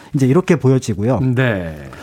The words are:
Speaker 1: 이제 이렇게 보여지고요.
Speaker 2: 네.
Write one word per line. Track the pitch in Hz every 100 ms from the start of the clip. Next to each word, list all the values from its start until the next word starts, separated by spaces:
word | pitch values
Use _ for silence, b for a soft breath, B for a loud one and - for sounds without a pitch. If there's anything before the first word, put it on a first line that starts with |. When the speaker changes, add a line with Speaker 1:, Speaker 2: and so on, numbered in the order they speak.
| B
Speaker 1:
이제 | 147 131
이렇게 | 151 180 160
보여지고요. | 127 131 127 95 110 127
Speaker 2:
네. | 131 123 127 98 85 78 67 65